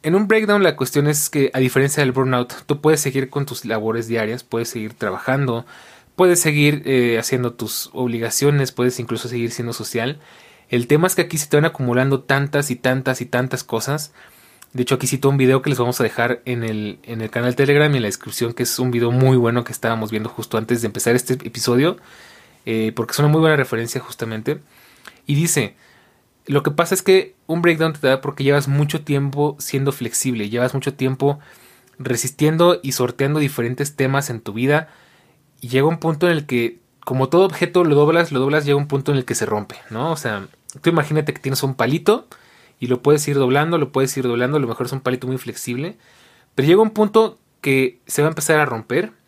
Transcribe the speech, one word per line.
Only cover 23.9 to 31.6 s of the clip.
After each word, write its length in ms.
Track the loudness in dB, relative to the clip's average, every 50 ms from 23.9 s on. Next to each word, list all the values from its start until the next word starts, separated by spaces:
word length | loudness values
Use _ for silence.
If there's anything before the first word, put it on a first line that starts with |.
| -6 -8
justamente. 580 | -10 -10 -10 -10 -8 -8 -8 -6 -4 -4 -6 -6 -8 _ _ _ _ _ _ _ _ -20 _ _ _
Y 80 | -2 0
dice, 400 | 0 2 2 0 0 -2 -2 -6 _ _ _ _ _ _ _ _ _ _ _ _ _ _
lo 160 | -2 -2 0 0
que 80 | 0
pasa 240 | 0 0 2 2 0
es 80 | 0 4
que 320 | 4 4 4 4 0 _ _ _
un 160 | -6 -4 2
breakdown 320 | 2 2 2 4 0 -2 -2
te 140 | 0 2
da 120 | 2 2 2
porque 240 | -2 -8 -6 0 2
llevas 240 | 2 2 2 2
mucho 360 | 0 0 0 0 0 -2 -6 -2
tiempo 520 | -2 -2 0 0 -2 0 0 -2 -2 -2 -6
siendo 320 | -10 -4 -4 -2 -2 -2
flexible, 580 | -2 -4 -8 -6 -4 -2 -2 -2 -2 -2 -4 -4
llevas 240 | 0 0 0 0 -2
mucho 200 | -4 -4 -6 -4
tiempo 460 | -2 -2 -2 -2 0 0 0 0 -2 -10 -20 -20 -20